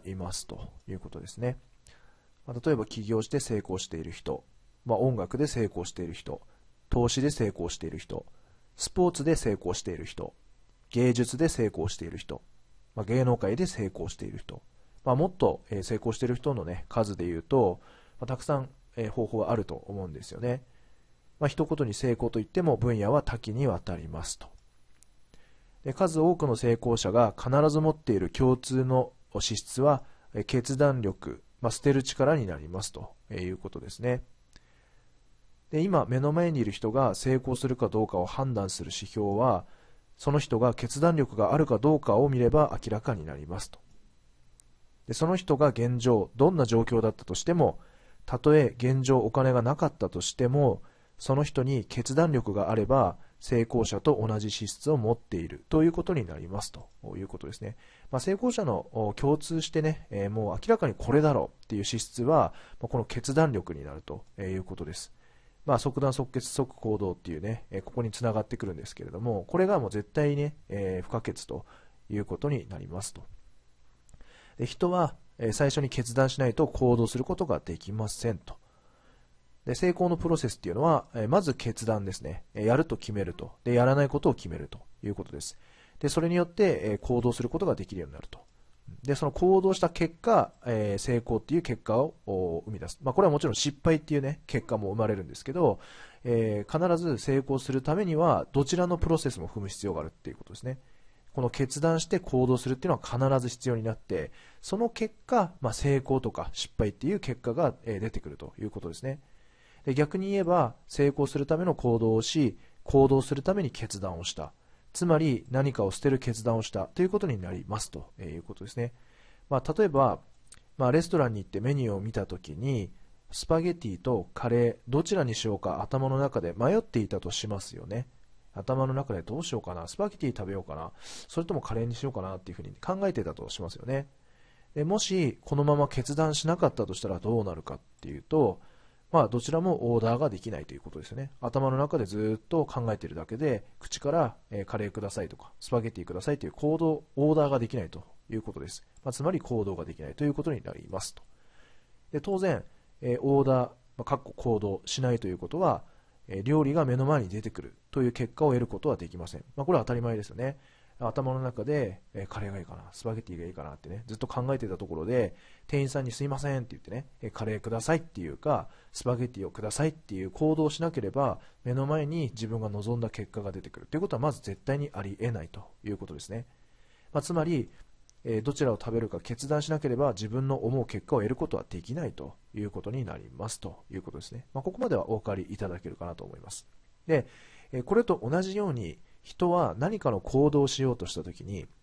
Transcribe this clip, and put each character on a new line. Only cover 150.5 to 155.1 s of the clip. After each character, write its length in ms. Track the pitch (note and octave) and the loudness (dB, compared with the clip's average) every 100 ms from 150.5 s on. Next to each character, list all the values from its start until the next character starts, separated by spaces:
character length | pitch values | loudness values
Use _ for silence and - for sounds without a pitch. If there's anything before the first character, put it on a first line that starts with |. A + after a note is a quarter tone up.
に 80 | C#3 | -4
な 100 | - | -6
り 160 | - - | -14 -10
ま 100 | F#2+ | -8
す 160 | - | -8
と。 80 | - - - - - - - - - - | -12 -20 -20 -20 -20 -20 -20 -20 -20 -10
で、 120 | D3 | -8
当 160 | F3 G3 | -4 0
然、 260 | F#3+ B2 - - _ - | 0 0 -4 -18 _ -8
え 160 | B2 A#2+ | -2 0
ー、 20 | |
オ 240 | C#3 C#3 | 4 4
ー 20 | C#3 | 6
ダ 60 | |
ー、 40 | C3 | 4
ま 140 | B2 - _ - | 2 -4 _ -12
あ、 60 | |
か 100 | B2+ | -4
っ 80 | C#3 | -4
こ 80 | - | -4
行 240 | - B2+ A2 | -6 0 0
動 220 | G2+ F#2+ - | 0 -4 -6
し 160 | - | -2
な 100 | C3 | 0